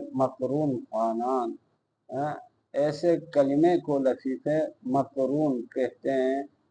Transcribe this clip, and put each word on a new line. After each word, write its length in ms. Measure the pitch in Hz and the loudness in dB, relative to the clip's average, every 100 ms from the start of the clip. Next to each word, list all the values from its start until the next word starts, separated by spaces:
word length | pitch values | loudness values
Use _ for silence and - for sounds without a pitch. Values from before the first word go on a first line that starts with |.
| - | -2
مقرون 680 | 131 131 - 127 143 151 123 - | -2 -2 -2 -4 0 0 -2 -4
خوانان، 640 | 110 113 113 120 131 113 113 _ _ _ _ _ | -2 -2 -2 -2 -2 -2 -8 _ _ _ _ _
ہاں، 220 | 131 147 101 - _ _ | -6 -6 -6 -14 _ _
ایسے 440 | 127 151 151 175 165 | -2 0 2 2 0
کلمے 640 | 156 143 139 143 165 175 | 0 2 4 4 4 4
کو 200 | - 139 | 0 0
لفیف 480 | 131 123 135 127 147 156 151 - | 2 0 -4 -4 -2 -2 -2 -6
مقرون 800 | 127 131 135 135 131 143 156 127 | -2 -2 -2 -2 -2 0 0 -2
کہتے 500 | 113 135 123 - - | -4 -2 -4 -2 -2
ہیں، 320 | 135 131 139 147 _ _ | 0 0 -2 -6 _ _